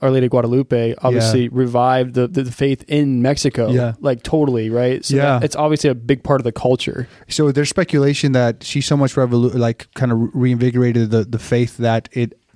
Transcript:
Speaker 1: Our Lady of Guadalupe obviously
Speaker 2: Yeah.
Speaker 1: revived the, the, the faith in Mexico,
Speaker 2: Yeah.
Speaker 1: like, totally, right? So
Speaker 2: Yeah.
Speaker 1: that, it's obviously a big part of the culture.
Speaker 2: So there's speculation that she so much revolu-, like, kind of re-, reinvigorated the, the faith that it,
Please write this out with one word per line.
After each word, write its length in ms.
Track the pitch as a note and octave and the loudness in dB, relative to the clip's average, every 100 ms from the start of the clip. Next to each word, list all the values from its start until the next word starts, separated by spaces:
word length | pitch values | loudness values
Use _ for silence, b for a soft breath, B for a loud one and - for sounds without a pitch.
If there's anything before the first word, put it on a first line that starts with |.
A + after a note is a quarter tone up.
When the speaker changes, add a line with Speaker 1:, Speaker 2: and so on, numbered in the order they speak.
Speaker 1:
Our 80 | C3+ | 0
Lady 160 | C3 B2+ | 2 2
of 40 | |
Guadalupe 640 | B2+ A#2 B2+ C3+ A#2+ A#2 - | 2 2 0 0 0 -2 -2
obviously 420 | C3 B2 A2 A2 | 0 2 2 2
Speaker 2:
Yeah. 40 | A#2+ | 0
Speaker 1:
revived 640 | B2+ B2 A#2+ B2+ B2+ B2+ | -2 0 0 2 0 0
the, 120 | B2 B2 | -2 -2
the, 160 | E3+ | -2
the 80 | B2+ | -4
faith 320 | - C#3 C3+ - | -2 -2 -2 -2
in 340 | D3 C#3 B2+ | 0 2 2
Mexico, 460 | B2+ C#3+ C#3+ B2 A#2+ | 0 0 -2 0 0
Speaker 2:
Yeah. 220 | B2 A#2+ A2 | 0 0 -4
Speaker 1:
like, 240 | C#3+ B2 | -4 -4
totally, 440 | - D#3+ C#3+ A#2+ A2 | -2 0 2 0 -2
right? 360 | A#2 B2 C3 | 0 0 -2
So 100 | - | -2
Speaker 2:
Yeah. 80 | C3+ C#3+ B2+ | 0 2 0
Speaker 1:
that, 60 | |
it's 100 | C3 | -2
obviously 360 | - D3+ D3+ D3 | -2 0 2 0
a 40 | |
big 300 | B2 A#2 C#3 | -2 -2 -2
part 160 | - C3+ | 0 0
of 40 | |
the 60 | A#2 | 0
culture. 560 | - B2+ B2+ - - B2+ B B | -2 0 0 -2 -8 -10 B B
Speaker 2:
So 240 | - D3 | 0 2
there's 160 | C#3 D3 | 2 0
speculation 640 | - F3 D3 C#3 C#3+ D3 | -2 0 2 2 0 0
that 320 | B2+ A#2+ A2+ | 2 0 -2
she 160 | - C#3+ | -6 -4
so 160 | - C#3+ | 0 0
much 180 | C3+ | 0
revolu-, 400 | - B2+ A#2+ B2 | 0 0 2 2
like, 320 | B2+ A#2 A#2 - | 0 -2 -2 -10
kind 160 | - B2+ | -4 -2
of 80 | A2+ | 0
re-, 100 | A#2 | -2
reinvigorated 760 | C3 B2 A#2+ B2 B2 B2 A#2 A2 | 0 0 2 0 2 2 2 2
the, 100 | A2 | 0
the 160 | G#2+ A2+ | -2 -6
faith 380 | - A#2+ A#2+ - | -2 -2 -2 -2
that 320 | A#2 A2+ - | -2 -2 -4
it, 260 | B2+ A#2 - _ | -6 -6 -8 _